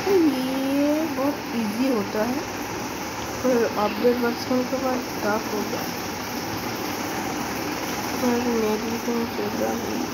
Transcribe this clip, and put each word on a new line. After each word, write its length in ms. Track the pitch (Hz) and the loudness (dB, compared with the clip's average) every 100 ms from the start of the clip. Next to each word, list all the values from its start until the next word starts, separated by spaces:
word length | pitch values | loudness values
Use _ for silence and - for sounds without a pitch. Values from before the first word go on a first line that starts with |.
तो 60 | 381 | 6
ये 800 | 392 320 254 254 262 269 277 285 302 320 262 | 6 6 4 0 0 2 4 4 4 0 0
बहुत 200 | 277 294 - 233 | 0 0 -2 -2
ईजी 320 | 214 214 262 | 0 2 2
होता 300 | 226 196 214 | 2 2 0
है, 160 | 226 277 349 - - - - - - - - - | 0 0 -4 -6 -6 -6 -6 -6 -6 -6 -6 0
पर 220 | 254 240 220 - | 2 4 4 2
अपडेट 380 | 208 208 247 240 | 0 4 4 4
वर्जन 460 | 240 233 - 254 247 | 2 0 0 0 2
के 60 | 262 | 0
बाद 160 | 262 247 - - | 0 -2 -2 -2
टफ 200 | 208 214 - | 0 0 0
हो 60 | 214 202 | -2 -2
गया। 140 | - - - - - - - - - - - - - - - - 156 - - - - - - - - | -4 -4 -4 -6 -6 -6 -6 -4 -4 -4 -4 -4 -4 -4 -4 -4 -4 -4 -4 -4 -4 -4 -4 -4 0
पर 180 | 254 240 240 | 2 2 2
मेरी 500 | 226 214 214 226 233 - | 2 2 0 -2 -2 -2
तो 60 | 233 233 214 | -2 -2 -2
चल 140 | 208 - | -2 0
रहा 120 | 110 | 0
है। 260 | 233 - - - | -2 -2 -4 -4